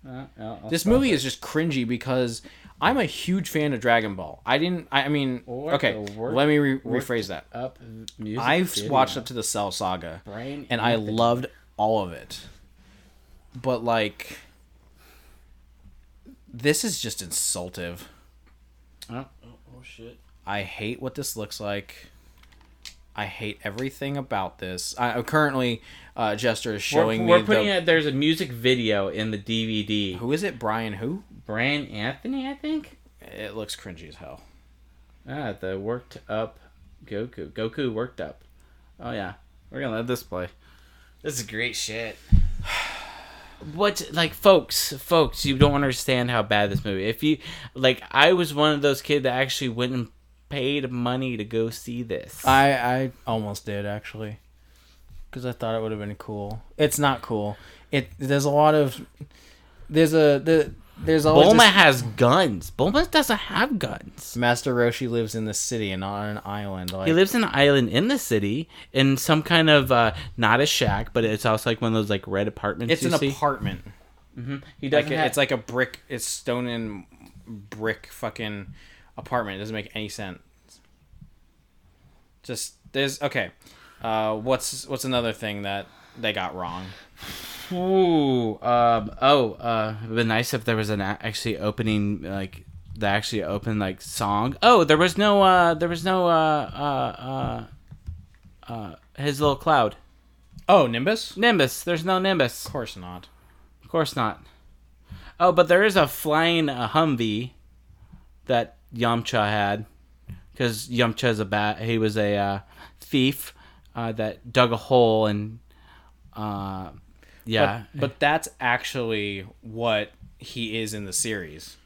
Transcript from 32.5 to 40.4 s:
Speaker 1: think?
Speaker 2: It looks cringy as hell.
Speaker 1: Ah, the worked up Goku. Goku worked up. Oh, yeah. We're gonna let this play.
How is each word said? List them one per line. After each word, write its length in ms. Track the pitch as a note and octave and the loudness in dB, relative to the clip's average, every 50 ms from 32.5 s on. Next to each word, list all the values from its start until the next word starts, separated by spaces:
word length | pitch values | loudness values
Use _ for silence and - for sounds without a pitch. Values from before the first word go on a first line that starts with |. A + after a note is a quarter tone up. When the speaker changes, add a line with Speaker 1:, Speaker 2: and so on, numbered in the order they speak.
| C#4 | -10
Speaker 1:
think? 420 | C#4 - D4+ D#4+ D#4 D4 - - _ _ _ _ _ | -10 -6 -6 -6 -6 -6 -10 -20 _ _ _ _ _
Speaker 2:
It 340 | - - - - G#2+ G2+ G2+ | -20 -18 -14 -12 -12 -10 -10
looks 200 | A2 G#2+ - - | -10 -10 -10 -12
cringy 340 | - - G2+ F2 D#2+ E2 D#2 | -14 -12 -16 -16 -16 -18 -20
as 60 | C#2+ | -18
hell. 260 | - E2 C#2 C2 C2+ - - _ _ _ _ _ _ _ _ _ - _ _ _ _ _ | -18 -18 -18 -18 -18 -20 -20 _ _ _ _ _ _ _ _ _ -20 _ _ _ _ _
Speaker 1:
Ah, 260 | B2+ C3+ D3 C#3+ A2+ F#2+ - | -12 -10 -8 -8 -8 -8 -8
the 200 | - F#2 F#2+ F#2+ | -6 -6 -6 -6
worked 380 | G2 G#2+ A#2+ B2 B2 _ - - _ | -6 -6 -8 -8 -10 _ -20 -20 _
up 320 | - G#2+ A2 A2+ A2 - - - - _ _ - - - - - | -6 -6 -6 -6 -6 -10 -20 -20 -20 _ _ -20 -20 -20 -20 -16
Goku. 460 | - G#2+ G2+ A2+ B2+ - - E2 D2+ | -10 -8 -8 -8 -8 -10 -14 -14 -12
Goku 400 | - - A2 A2+ - - C#3+ B2 | -8 -6 -6 -6 -4 -4 -4 -4
worked 280 | G#2+ G#2+ A#2+ B2+ - - | -4 -4 -6 -8 -8 -12
up. 240 | F2 D2 - _ - - _ - - _ _ _ _ _ _ - | -12 -12 -12 _ -20 -20 _ -20 -20 _ _ _ _ _ _ -16
Oh, 120 | - A#2+ | -12 -10
yeah. 220 | A#2+ G#2+ G2 F2+ - - - _ _ - _ - | -8 -8 -8 -10 -12 -16 -20 _ _ -20 _ -16
We're 80 | - C3 | -12 -8
gonna 160 | C#3 B2+ A2 | -6 -4 -4
let 120 | A2 A#2 | -4 -2
this 160 | A#2+ B2 A#2 - | -2 -4 -4 -4
play. 260 | - F2 F2+ | -10 -8 -8